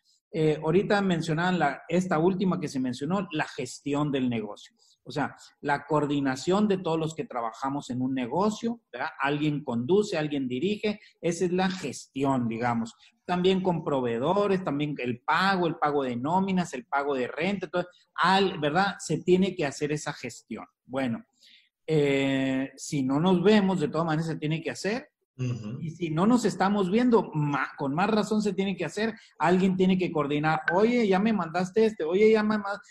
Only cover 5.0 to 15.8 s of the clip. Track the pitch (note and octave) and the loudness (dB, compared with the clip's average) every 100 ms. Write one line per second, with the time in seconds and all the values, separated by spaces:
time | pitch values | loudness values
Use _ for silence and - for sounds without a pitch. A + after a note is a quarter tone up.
5 | - B2+ A#2+ - - _ C#3+ C#3+ - D3+ | -10 -6 -6 -8 -20 _ -4 -4 0 0
6 | D3 C#3+ C#3 C3 - F#3+ G#3+ F#3 F3 D#3+ | 0 0 0 -2 0 2 2 0 0 -2
7 | D#3+ D#3+ - A#2+ A2+ A2+ C#3 C#3+ - B3 | -2 -6 -8 -6 -6 -6 -6 -6 -6 -4
8 | B2+ C3 - D3+ G#3+ G#3+ A#3 A#3 _ A#2+ | -2 -2 -2 0 0 0 -6 -8 _ -8
9 | D3+ - C3+ D3 D3+ D3 - A#2 B2 F#3+ | -8 -4 -2 0 0 -2 -2 -4 2 2
10 | G#3 E3 D3+ C#3+ C3 B2+ F3 G#3 G#3+ G#3 | 2 -2 -2 -4 -4 -2 -2 -2 -4 -6
11 | - _ E3+ E3+ F#3 F3+ F#3 F#3 C#3+ - | -12 _ -4 -2 -2 0 0 -2 -8 -10
12 | - C3+ C#3 C3+ A#2 A2+ A#2+ A#2 A2+ - | -12 -4 0 0 -2 -2 0 0 -4 -10
13 | - _ - F3+ F3+ F#3+ F#3 E3+ D#3 C#3 | -20 _ -4 0 2 2 2 -2 0 -2
14 | B2 A2+ C#3 G3 G3+ F#3+ F3+ C#3+ D3 C3+ | 0 0 0 2 2 0 0 -2 -2 -4
15 | B2 A#2+ - D#3+ F#3+ F#3+ E3+ D#3 | -6 -6 -2 2 2 2 0 0